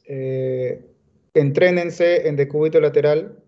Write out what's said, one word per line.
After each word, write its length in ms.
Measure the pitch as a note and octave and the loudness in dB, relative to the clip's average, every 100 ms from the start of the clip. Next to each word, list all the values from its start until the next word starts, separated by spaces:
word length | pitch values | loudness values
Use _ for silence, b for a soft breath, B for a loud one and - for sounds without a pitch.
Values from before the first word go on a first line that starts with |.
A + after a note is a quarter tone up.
| - | -14
eh, 800 | C3+ C3 C3 C3 B2+ B2+ - - _ _ _ _ D#3+ | -10 -6 -6 -4 -4 -6 -8 -14 _ _ _ _ 0
entrénense 920 | C#3+ C#3 F3+ F3+ F3 F3 E3+ F3 D#3+ | 2 2 2 2 -4 0 2 2 0
en 80 | C#3+ | -2
decúbito 460 | C#3 D3 D#3 D#3+ | -2 0 2 2
lateral. 560 | D3+ D3 D3 D3+ G3 - | 2 2 2 0 -4 -16